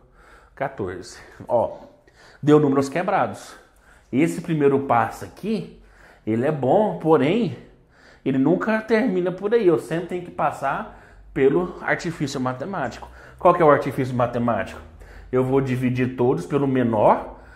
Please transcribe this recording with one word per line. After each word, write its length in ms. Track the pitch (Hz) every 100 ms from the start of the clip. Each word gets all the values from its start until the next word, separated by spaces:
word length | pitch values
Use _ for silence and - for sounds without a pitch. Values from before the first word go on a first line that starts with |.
| _ _ - - _ -
quatorze. 640 | 135 - 95 90 - - - - -
Ó, 320 | 117 101 - - - _ _ - -
deu 160 | 143 147
números 300 | 139 135 135
quebrados. 760 | 165 190 185 117 98 - - - _ _ - _
Esse 300 | 123 165 170
primeiro 380 | 170 156 139 135
passo 440 | 135 117 110 -
aqui, 580 | 98 - 190 214 82 - - - - - -
ele 200 | 113 139
é 60 |
bom, 460 | 151 123 180 208 165
porém, 580 | 156 156 131 220 196 - - _ _ _ - -
ele 140 | 139 131
nunca 420 | 135 185 - 220
termina 500 | 214 226 214 185 180
por 220 | 175 202
aí. 120 | 233 185
Eu 120 | 156
sempre 300 | - 165 175
tenho 140 | 180
que 80 | 175
passar 720 | - 160 - 135 170 226 - - - -
pelo 460 | 147 135 165 180 -
artifício 580 | - 151 175 160 147 135
matemático. 720 | 127 127 151 190 127 - - - - -
Qual 160 | 180
que 80 | 175
é 20 |
o 60 | 156
artifício 440 | 143 143 123 127
matemático? 640 | 123 123 123 120 107 92 - - - - - -
Eu 100 | 127
vou 200 | 127 135
dividir 520 | 135 123 127 123 131
todos 300 | - 123 156
pelo 240 | - 143 139
menor 680 | 131 117 110 135 226 - - -